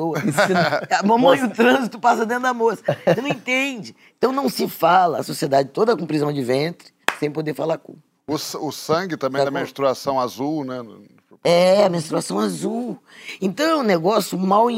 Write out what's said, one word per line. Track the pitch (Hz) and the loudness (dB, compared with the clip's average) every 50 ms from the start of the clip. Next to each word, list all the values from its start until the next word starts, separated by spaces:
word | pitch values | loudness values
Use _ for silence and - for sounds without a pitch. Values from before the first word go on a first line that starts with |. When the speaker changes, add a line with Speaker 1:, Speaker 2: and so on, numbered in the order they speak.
| 156 165 151 156 | -4 -4 -4 -2
Speaker 1:
Ensina- | 143 214 143 170 202 170 185 180 160 156 147 - 175 - 196 170 | -2 0 2 2 2 2 2 2 2 2 0 -2 -2 -2 -2 0
Speaker 2:
A | |
mamãe, | 180 208 226 233 254 269 277 277 | 2 2 4 4 6 4 4 4
Speaker 1:
Moça. | 262 220 185 | 2 -2 0
Speaker 2:
o | |
trânsito | 214 226 247 254 269 254 190 - 226 | 2 4 4 4 2 0 -4 -6 -2
passa | 175 233 226 220 233 | 0 0 2 2 0
dentro | 208 240 247 254 | -2 -2 -2 -2
da | 254 247 | -2 0
moça. | 233 226 226 202 - - - 139 - - | 0 0 0 0 0 -2 -4 -4 0 0
Você | 196 160 220 | 0 0 0
não | 254 285 | 0 -4
entende. | 285 226 - - 254 262 269 277 262 226 151 110 - _ _ _ _ _ | -6 -6 -4 -2 -2 -2 -2 -2 -4 -8 -12 -14 -18 _ _ _ _ _
Então | - 247 262 | -2 0 0
não | 277 277 247 | 0 -2 -2
se | - - - 170 | -2 -2 -4 -6
fala, | - - 165 160 175 190 180 175 143 110 | -2 0 2 4 6 6 4 4 2 -2
a | - | -4
sociedade | - 151 - 165 147 135 135 139 123 | -6 -6 -6 -2 2 2 2 2 2
toda | - 156 214 233 226 | 0 0 0 2 0
com | 151 170 | 0 -2
prisão | 151 151 156 143 147 147 | -2 -2 -2 0 -2 -2
de | 143 131 | -2 -2
ventre, | 117 131 135 151 165 175 - - - _ _ _ - - - | 0 0 0 0 -2 -6 -10 -16 -20 _ _ _ -6 -4 -4
sem | 151 147 | -4 -4
poder | 143 156 156 156 135 | -4 -4 -6 -6 -6
falar | - 143 160 165 143 | -4 -4 -4 -4 -4
com. | - - - 151 _ _ _ _ _ - | -6 -12 -20 -20 _ _ _ _ _ -6
Speaker 3:
O | 151 151 | -6 -6
sa-, | - - - 165 | -4 -6 -8 -6
o | - 147 | -6 -8
sangue | - - - - 156 165 185 185 156 | -8 -8 -4 -2 -2 -2 0 -4 -4
também | 135 - 131 131 139 | -4 -4 -2 0 0
Speaker 2:
Tá | 139 | 0
Speaker 3:
da | 139 | 0
Speaker 2:
bom. | 135 139 | -2 -4
Speaker 3:
menstruação | 135 135 - - 139 131 123 - - 139 139 131 | -6 -6 -4 -2 0 0 0 -2 -4 -4 -2 -2
azul, | 127 117 92 107 135 147 160 156 139 | -2 -2 -4 -4 -4 -4 -4 -4 -6
né? | 127 127 127 120 107 98 98 104 - _ _ _ _ - _ | -6 -8 -10 -10 -12 -16 -20 -20 -20 _ _ _ _ -18 _
Speaker 2:
É, | - 160 175 175 180 185 190 208 208 | 2 4 4 6 6 6 6 6 4
a | 190 | 4
menstruação | 170 170 151 - 151 156 156 - 180 202 | 2 0 -2 -2 -4 -4 -2 -2 -2 -2
azul. | 220 208 180 147 160 202 220 233 247 240 196 - _ _ - - - - - - | -2 -2 -2 -4 -6 -4 -4 -4 -6 -6 -8 -12 _ _ -20 -20 -18 -18 -8 -4
Então | 190 196 170 - 294 | -4 -4 -2 -2 0
é | 320 320 302 | 0 0 2
um | 262 | 2
negócio | 214 190 165 160 190 226 214 185 - - 175 | 2 2 2 2 2 2 2 0 -2 -2 -2
mal, | 185 190 196 208 226 240 233 | 0 2 2 4 2 2 0